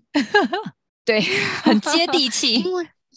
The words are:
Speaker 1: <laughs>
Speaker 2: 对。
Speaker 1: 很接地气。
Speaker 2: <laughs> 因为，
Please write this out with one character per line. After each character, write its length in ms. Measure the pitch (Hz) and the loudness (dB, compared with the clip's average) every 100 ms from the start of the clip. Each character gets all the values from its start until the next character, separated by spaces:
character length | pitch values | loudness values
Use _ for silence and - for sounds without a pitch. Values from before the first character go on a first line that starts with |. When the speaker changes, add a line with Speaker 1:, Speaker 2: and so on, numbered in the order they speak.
| - | -2
Speaker 1:
<laughs> 880 | 294 220 415 247 359 415 - _ _ | -4 0 2 0 -2 -8 -14 _ _
Speaker 2:
对。 160 | - 214 - 381 202 - | 0 0 2 0 -2 -2
Speaker 1:
很 180 | - 214 | 2 2
接 240 | 302 320 339 | 2 0 2
地 240 | 330 254 | 0 0
气。 240 | - 269 | -2 0
Speaker 2:
<laughs> 80 | 226 | 0
因 100 | 349 | 0
为， 140 | 359 330 _ _ | -4 -6 _ _